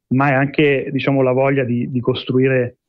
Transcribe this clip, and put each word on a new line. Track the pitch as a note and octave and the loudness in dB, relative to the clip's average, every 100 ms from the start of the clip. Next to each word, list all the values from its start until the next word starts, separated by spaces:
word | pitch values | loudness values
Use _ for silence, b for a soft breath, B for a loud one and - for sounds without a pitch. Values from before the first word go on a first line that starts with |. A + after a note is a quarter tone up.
| - | -4
ma | B2+ C#3+ | 0 2
è | |
anche, | C3 C#3 - D3 C3+ - | 2 0 2 2 0 -2
diciamo, | C3+ C#3+ C#3 | -4 0 2
la | C3 | 2
voglia | B2+ C3+ C#3 | 2 0 0
di, | A#2+ A#2+ - | -2 -2 -2
di | B2 | -4
costruire | A#2+ B2 - B2+ B2+ C3 B2 - | -2 -4 -2 0 2 2 -2 -8